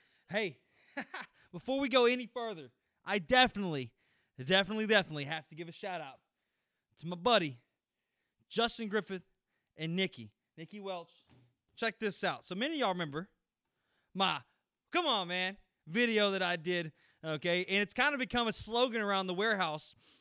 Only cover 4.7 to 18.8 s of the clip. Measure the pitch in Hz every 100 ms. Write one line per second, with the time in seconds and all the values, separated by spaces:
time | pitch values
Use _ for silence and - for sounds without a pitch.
4.7 | 220 214 214 170 151 139 160 - 151 170
5.7 | - 202 175 139 123 _ _ _ _ _
6.7 | _ _ - 160 175 214 220 156 120 _
7.7 | _ _ _ _ _ _ _ - 214 226
8.7 | - 214 214 - 185 - _ _ _ _
9.7 | - 160 180 190 - 107 _ _ - 165
10.7 | 208 196 180 170 _ _ _ _ _ _
11.7 | - 226 - 214 - 185 135 - 185 277
12.7 | 311 220 180 156 147 190 _ _ _ _
13.7 | _ _ _ _ 185 185 147 - _ _
14.7 | _ _ 339 330 220 175 180 185 202 _
15.7 | _ - 196 240 214 202 190 175 175 160
16.7 | 175 160 - _ _ 160 151 175 180 185
17.7 | 196 202 - 277 285 247 247 226 - -
18.7 | 240